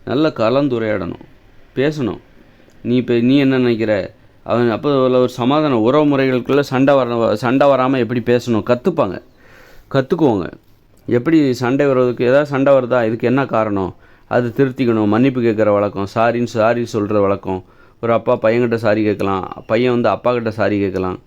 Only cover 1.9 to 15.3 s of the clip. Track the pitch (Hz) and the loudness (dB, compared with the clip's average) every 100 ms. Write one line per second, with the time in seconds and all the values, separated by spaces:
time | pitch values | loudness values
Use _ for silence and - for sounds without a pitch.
1.9 | 151 110 80 - - - - - - 113 | -2 -6 -6 -14 -20 -20 -20 -20 -12 -2
2.9 | 123 120 120 123 143 135 131 123 110 110 | -2 0 0 2 4 2 2 0 0 0
3.9 | 104 87 - - _ - 113 120 104 147 | -2 -4 -12 -20 _ -4 0 0 0 0
4.9 | 139 127 127 123 127 120 151 151 120 113 | 2 2 2 0 0 0 0 0 2 2
5.9 | 151 147 139 135 127 123 139 139 135 139 | 2 2 2 0 0 0 0 0 2 4
6.9 | 139 120 117 107 107 120 135 143 131 127 | 4 2 0 0 0 0 2 2 2 2
7.9 | 131 113 123 117 120 120 110 107 120 190 | 0 -2 -2 0 0 0 -2 0 -2 0
8.9 | 165 104 - - _ - - - - - | -2 -2 -6 -14 _ -20 -20 -20 -20 -4
9.9 | 135 131 165 147 101 80 - _ _ _ | -4 -2 0 2 0 -4 -12 _ _ _
10.9 | _ - 120 135 165 139 120 123 139 143 | _ -4 -2 2 2 2 0 -2 0 2
11.9 | 127 123 117 123 139 143 143 139 135 120 | 2 0 0 2 2 2 0 4 4 2
12.9 | 123 110 113 117 131 131 113 107 98 90 | 0 0 -2 0 0 0 -2 -2 -2 -4
13.9 | - - - - 123 120 113 135 131 120 | -8 -20 -20 -4 -2 -2 0 -2 0 0
14.9 | 110 107 107 135 | 2 2 2 2